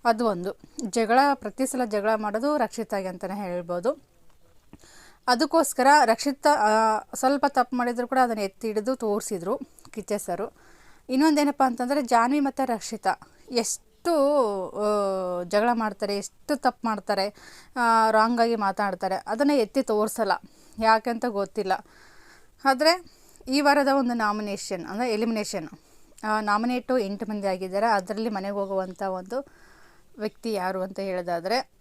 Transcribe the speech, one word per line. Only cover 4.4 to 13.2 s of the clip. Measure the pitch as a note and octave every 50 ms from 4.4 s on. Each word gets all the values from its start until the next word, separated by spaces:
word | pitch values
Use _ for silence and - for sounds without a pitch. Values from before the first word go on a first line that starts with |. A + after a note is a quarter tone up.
| - _ _ - _ - - _ - - - - - - - _ _
ಅದಕ್ಕೋಸ್ಕರ | - B3 A#3 D#4+ D4 - E4 D4 - - - B3+ C4+ D4 D4+ C4+
ರಕ್ಷಿತಾ, | A3+ A#3 - - C#4+ C4+ - - D4
ಆ, | D4 A3+ G#3+ G#3+ G#3+ A3 A3 A3 A3 G#3+ - _ -
ಸ್ವಲ್ಪ | - - C4 C#4+ C#4 D4
ತಪ್ಪು | C#4 C#4 C4 A#3+ - C4
ಮಾಡಿದ್ರು | B3 A#3+ B3 A#3+ A#3+ B3
ಕೂಡ | A#3 C4 C4 B3+
ಅದನ್ನು | A#3+ A3+ G#3+ G3+
ಎತ್ತಿ | G3 _ - -
ಹಿಡಿದು | A3 G#3 G#3+ G#3 A#3+ C4
ತೋರಿಸಿದ್ರು | - A#3 G#3+ G#3 A3 - - A3 F3 E3 F#3+ B3 - C4 _ _ - - -
ಕಿಚ್ಚ | - A3 G3 - G#3
ಸರು. | G#3 - - F3 F3 G#3 - _ _ _ - - _ - - - _ _ -
ಇನ್ನೊಂದೇನಪ್ಪ | B3+ C4 D4+ D#4+ D4+ D4 D4 C#4+ C#4+ - C4+
ಅಂತಂದರೆ | C4 A#3+ - B3 B3 C#4 D4+
ಜಾನ್ವಿ | C4+ A#3 B3 A#3 A3+ B3 C#4+ D4
ಮತ್ತು | C#4 C#4 - - C4+
ರಕ್ಷಿತಾ | B3+ A#3 G3+ - - A3+ G#3 - F#3 - -